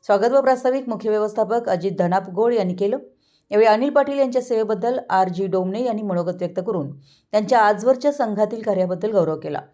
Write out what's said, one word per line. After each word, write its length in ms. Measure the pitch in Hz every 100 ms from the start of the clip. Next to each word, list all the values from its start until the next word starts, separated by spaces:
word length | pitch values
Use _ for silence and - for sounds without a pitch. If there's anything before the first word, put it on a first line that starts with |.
| -
स्वागत 260 | 202 233
व 80 | 269
प्रास्ताविक 480 | 262 254 247 262 254
मुख्य 220 | 214 214
व्यवस्थापक 580 | 214 214 214 196 233 233
अजित 240 | 180 190 196
धनापगोळ 560 | 175 185 190 180 233
यांनी 200 | 233 185
केलं. 240 | 180 202 262 - _ _ _ _
यावेळी 180 | 208 220
अनिल 220 | 214 285
पाटील 280 | 285 277 277
यांच्या 240 | 262 247
सेवेबद्दल 560 | 247 226 214 214 226 254 -
आर 180 | 185 185
जी 180 | 175 190
डोमणे 380 | 185 185 202
यांनी 180 | 247 214
मनोगत 320 | 208 175 170
व्यक्त 260 | 180 175 180 175
करून 300 | 175 139 - _ _ _
त्यांच्या 280 | 214 208 247
आजवरच्या 520 | 208 202 226 254 294
संघातील 500 | 285 233 208 208 226
कार्याबद्दल 480 | 226 185 180 180 208
गौरव 260 | 208 160 156
केला. 240 | 156 147 -